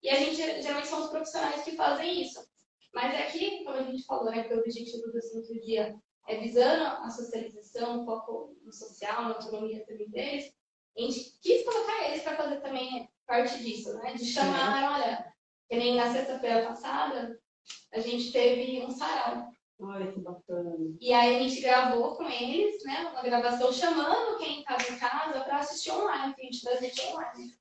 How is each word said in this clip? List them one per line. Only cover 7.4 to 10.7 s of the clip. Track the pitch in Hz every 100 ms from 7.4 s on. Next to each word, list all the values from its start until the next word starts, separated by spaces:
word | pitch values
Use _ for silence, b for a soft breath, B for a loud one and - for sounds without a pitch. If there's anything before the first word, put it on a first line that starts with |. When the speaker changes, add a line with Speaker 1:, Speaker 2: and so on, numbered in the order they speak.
| 226 208 - 240 240 240
Speaker 1:
o |
foco | 240 226 220 220 - -
no | 220
social, | - 220 - 208 226
na | 233
autonomia | 220 220 214 220 220 -
também | 214 208
deles, | - 277 285 277 _ _